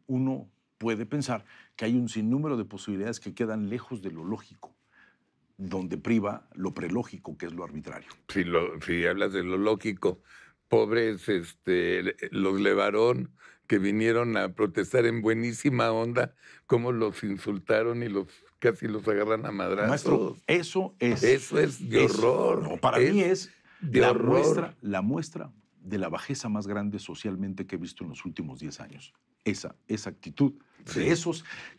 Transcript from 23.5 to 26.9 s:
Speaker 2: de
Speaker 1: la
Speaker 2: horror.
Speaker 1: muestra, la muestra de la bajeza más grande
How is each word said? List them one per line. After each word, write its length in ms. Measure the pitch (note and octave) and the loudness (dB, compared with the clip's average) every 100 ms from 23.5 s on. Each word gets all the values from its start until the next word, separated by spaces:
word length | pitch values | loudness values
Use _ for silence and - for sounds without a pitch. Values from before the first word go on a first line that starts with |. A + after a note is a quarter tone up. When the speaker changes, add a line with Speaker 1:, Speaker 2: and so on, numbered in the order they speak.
| - _ - | -16 _ -10
Speaker 2:
de 200 | D#3+ B2 | 0 4
Speaker 1:
la 100 | B2 | 6
Speaker 2:
horror. 160 | A2+ A2+ | 6 4
Speaker 1:
muestra, 440 | B2+ D3+ D#3+ - - | 4 4 4 0 -6
la 180 | G#2 G2 | -4 -2
muestra 500 | G2+ D3+ D#3 - - - _ _ | 0 -2 -4 -10 -14 -16 _ _
de 180 | F#2 G2+ | -8 -4
la 100 | F2+ | -4
bajeza 400 | E2 - C#3 A#2 | -4 -6 -6 -4
más 180 | G#2+ G2 | -4 -2
grande 320 | G#2 G#2 | -4 -4